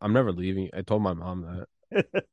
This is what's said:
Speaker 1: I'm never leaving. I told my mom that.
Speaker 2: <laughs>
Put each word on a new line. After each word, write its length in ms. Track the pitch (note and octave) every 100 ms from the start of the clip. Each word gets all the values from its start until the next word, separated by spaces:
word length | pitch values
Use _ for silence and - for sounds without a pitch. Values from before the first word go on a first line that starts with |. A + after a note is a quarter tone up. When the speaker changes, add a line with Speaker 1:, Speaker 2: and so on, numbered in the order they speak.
Speaker 1:
I'm 120 | G#2
never 200 | A#2+ A#2
leaving. 360 | F2+ F#2 F#2+ F#2
I 100 | F#2+
told 200 | F#2+ G#2+
my 120 | G2
mom 280 | E2 F2+ F2+
that. 240 | E2+ F2+ - _ _
Speaker 2:
<laughs> 320 | G3+ - F#3+ -